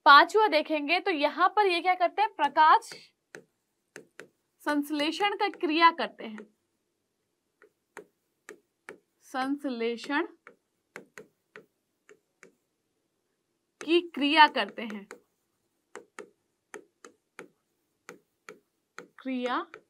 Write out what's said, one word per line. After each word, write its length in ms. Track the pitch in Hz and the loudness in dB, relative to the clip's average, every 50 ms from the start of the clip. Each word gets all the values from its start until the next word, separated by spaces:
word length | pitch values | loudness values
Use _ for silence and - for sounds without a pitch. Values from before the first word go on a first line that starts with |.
| _ | _
पांचवा 420 | 269 277 285 330 349 - 415 427 415 | 8 10 10 8 6 4 2 2 2
देखेंगे 500 | 320 302 302 - 311 302 294 285 339 370 | 2 0 0 -2 -4 -4 -2 -2 -2 -2
तो 120 | 359 403 | 0 -2
यहाँ 360 | 359 285 285 302 240 285 349 381 | -2 0 -2 -2 0 2 0 2
पर 180 | 381 415 415 381 | 2 2 2 2
ये 120 | 349 339 | 0 0
क्या 120 | 330 370 370 | 0 -2 0
करते 260 | 359 359 339 339 - | 0 0 -2 0 -2
हैं? 120 | 415 453 403 | -4 -4 -2
प्रकाश 540 | - 302 285 - 320 311 311 359 453 - - - - - - _ _ _ _ _ - - _ _ _ _ _ _ _ _ _ _ - - _ _ - - - _ _ _ _ _ _ - | -4 -4 -2 2 4 6 6 6 4 2 -4 -14 -20 -20 -20 _ _ _ _ _ -20 -20 _ _ _ _ _ _ _ _ _ _ -20 -20 _ _ -20 -20 -20 _ _ _ _ _ _ -6
संश्लेषण 720 | 311 294 294 285 - 302 294 285 320 320 320 403 403 427 403 | -4 -2 -2 -2 -4 -4 -4 -4 -4 -2 -2 -2 -4 -2 -2
का 100 | 440 392 | -4 -4
क्रिया 420 | - - - 302 311 330 339 320 330 | -4 -4 -4 -2 2 6 6 4 4
करते 300 | - 233 202 - - - | 4 -4 -8 -8 -14 -16
हैं, 240 | 233 214 214 214 - _ _ _ _ _ _ _ _ _ _ _ _ _ _ _ _ _ _ _ _ _ _ - _ _ _ _ _ _ - - _ _ _ _ _ _ _ _ - - - _ _ _ _ _ - - - _ _ _ _ _ - | -14 -14 -16 -18 -20 _ _ _ _ _ _ _ _ _ _ _ _ _ _ _ _ _ _ _ _ _ _ -20 _ _ _ _ _ _ -20 -20 _ _ _ _ _ _ _ _ -20 -20 -20 _ _ _ _ _ -20 -20 -20 _ _ _ _ _ -10
संश्लेषण 1000 | - 262 262 269 285 285 - 285 254 233 226 233 233 226 - - 285 294 349 427 - _ _ - - _ _ _ _ _ _ _ _ - - _ _ - - - _ _ _ _ _ - - _ _ _ _ _ _ _ _ - - _ _ _ _ _ - - _ _ _ _ _ _ _ _ _ _ _ _ _ _ _ _ _ _ _ _ _ _ _ _ _ _ | -6 -6 -4 -4 -4 -4 -6 -8 -6 -4 -4 -4 -4 -6 -8 -4 -4 -4 -4 -4 -10 _ _ -20 -20 _ _ _ _ _ _ _ _ -20 -20 _ _ -20 -20 -20 _ _ _ _ _ -20 -20 _ _ _ _ _ _ _ _ -20 -20 _ _ _ _ _ -20 -20 _ _ _ _ _ _ _ _ _ _ _ _ _ _ _ _ _ _ _ _ _ _ _ _ _ _
की 180 | - 285 330 349 349 339 | -4 0 0 0 0 -2
क्रिया 380 | - - 285 285 302 320 302 285 | -6 -4 -4 0 6 6 6 6
करते 320 | 294 254 202 196 - - 220 | 4 -2 -4 -4 -6 -12 -12
हैं, 240 | 226 208 202 196 - - - _ _ _ _ _ _ _ _ _ _ _ _ _ _ _ - - _ _ - - - _ _ _ _ _ _ _ _ - - - _ _ _ - - _ _ _ _ _ - - - _ _ _ _ _ _ _ _ _ _ _ - - - _ _ _ _ _ - - - _ _ _ _ _ _ _ - - - _ - | -12 -12 -14 -16 -18 -20 -20 _ _ _ _ _ _ _ _ _ _ _ _ _ _ _ -20 -20 _ _ -20 -20 -20 _ _ _ _ _ _ _ _ -20 -20 -20 _ _ _ -20 -20 _ _ _ _ _ -20 -20 -20 _ _ _ _ _ _ _ _ _ _ _ -20 -20 -20 _ _ _ _ _ -20 -20 -20 _ _ _ _ _ _ _ -20 -20 -20 _ -14
क्रिया 460 | - 269 262 247 247 247 254 311 349 - - - - _ | -8 -6 -6 -4 -4 -4 -4 -4 -6 -8 -14 -20 -20 _